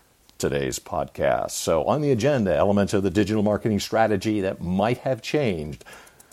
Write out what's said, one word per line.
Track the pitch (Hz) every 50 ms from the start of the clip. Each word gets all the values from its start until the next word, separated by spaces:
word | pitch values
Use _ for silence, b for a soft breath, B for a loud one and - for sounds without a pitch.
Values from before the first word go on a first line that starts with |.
| _ _ _ _ _ - _ -
today's | - 85 67 71 69 65 - -
podcast. | - - - 85 71 - - - 82 67 62 60 50 -
So | - - - 95 85 80 -
on | - 120 151
the | 151 143
agenda, | 135 110 107 143 147 127 104 92 78
elements | 73 90 101 101 101 101 90 -
of | 98 95
the | 98
digital | 82 107 104 90 110 110
marketing | 101 104 104 95 - 120 107 95
strategy | - - - 113 113 107 107 95 95 110 107 104
that | 92 95 - -
might | - 87 92 95 101 117 127 -
have | - 135 131 117
changed. | - - - 151 143 113 92 80 76 78 - - B B B B B B B B B B